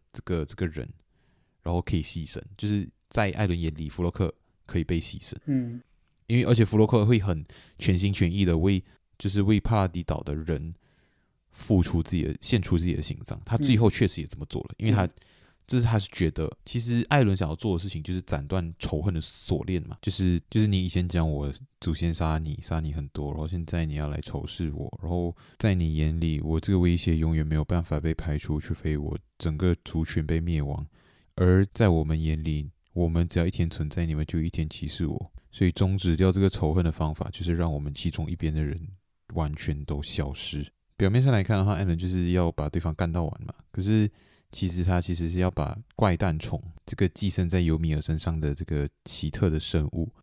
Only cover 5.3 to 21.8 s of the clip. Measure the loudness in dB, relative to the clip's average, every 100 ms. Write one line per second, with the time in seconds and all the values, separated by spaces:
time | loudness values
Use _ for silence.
5.3 | -12 -2 -2 -2 -8 -14 _ _ _ 0
6.3 | 2 6 6 6 6 6 6 6 4 2
7.3 | -2 -4 -16 -20 -4 2 2 2 2 2
8.3 | 4 4 4 4 2 0 _ _ _ -2
9.3 | 0 4 4 4 2 2 -2 -4 -4 -4
10.3 | -4 -2 -2 -4 -12 _ _ _ _ _
11.3 | _ _ -18 2 4 4 2 0 0 -2
12.3 | -4 0 0 2 0 2 -2 -4 -8 -10
13.3 | -12 -4 -2 4 6 6 4 0 0 -8
14.3 | -10 -8 -8 -10 -4 2 2 2 -4 _
15.3 | _ _ _ -2 0 2 2 0 0 -2
16.3 | 0 -6 -8 -8 -6 0 0 2 4 4
17.3 | 2 0 -2 -2 -2 -2 -8 -4 -4 -2
18.3 | -4 -2 -4 -4 -6 -4 -2 0 -2 -4
19.3 | -10 -4 -4 -2 -4 -4 -6 -6 0 2
20.3 | 2 0 0 2 2 0 0 0 0 0
21.3 | 0 -4 -8 -14 _